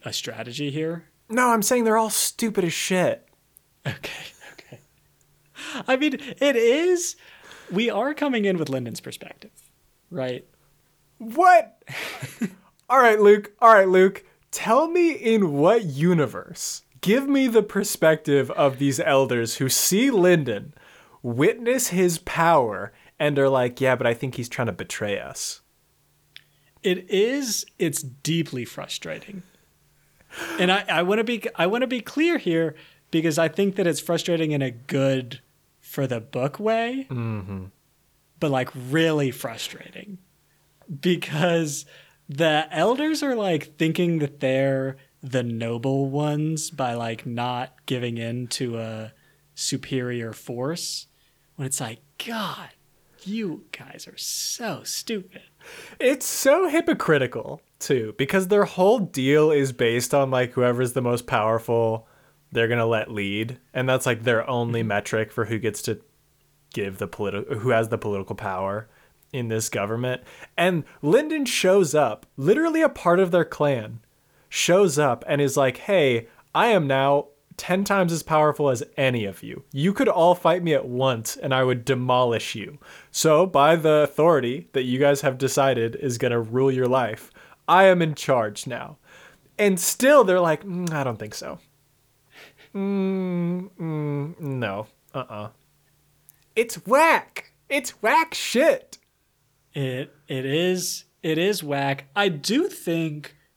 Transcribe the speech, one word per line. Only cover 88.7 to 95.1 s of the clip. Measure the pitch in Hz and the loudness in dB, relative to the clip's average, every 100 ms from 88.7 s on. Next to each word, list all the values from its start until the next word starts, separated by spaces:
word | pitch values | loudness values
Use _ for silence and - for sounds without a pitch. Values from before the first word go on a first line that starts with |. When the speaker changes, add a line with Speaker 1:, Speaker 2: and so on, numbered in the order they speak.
| 120 - 151 _ - - _ _ - | -10 -10 -16 _ -20 -20 _ _ 0
Speaker 2:
And | 208 185 | 0 2
still | - - 254 294 | -2 2 6 8
they're | 196 185 | 8 4
like, | 170 151 | 4 0
"Mm, | 196 180 175 | -4 -6 -4
I | 156 | -4
don't | 131 113 | -4 -4
think | 107 - | -10 -12
so. | - - _ _ _ _ _ _ _ - - _ _ 196 | -14 -14 _ _ _ _ _ _ _ -20 -20 _ _ -6
Mm, | 196 196 190 190 185 175 170 180 190 - | -4 -2 -2 -2 -2 -2 -2 -4 -8 -10
mm, | 160 156 147 143 147 - | -8 -4 -4 -4 -6 -8
no. | 143 131 110 98 107 _ _ | -8 -4 -4 -6 -10 _ _